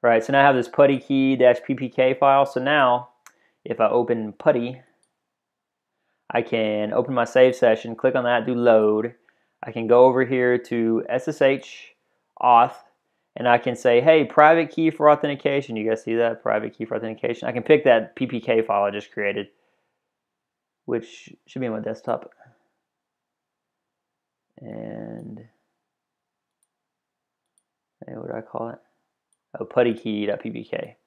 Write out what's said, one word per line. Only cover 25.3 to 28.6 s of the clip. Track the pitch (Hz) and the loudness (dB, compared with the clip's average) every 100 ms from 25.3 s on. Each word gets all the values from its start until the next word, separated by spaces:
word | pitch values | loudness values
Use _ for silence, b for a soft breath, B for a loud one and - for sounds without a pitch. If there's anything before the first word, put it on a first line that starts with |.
| 110 113 _ _ _ _ _ _ _ _ _ _ _ _ _ _ _ _ _ _ _ _ _ _ _ _ _ - | -20 -20 _ _ _ _ _ _ _ _ _ _ _ _ _ _ _ _ _ _ _ _ _ _ _ _ _ -18
hey, | |
what | 113 - | -16 -12
do | 113 | -14
I | |
call | 113 - | -12 -12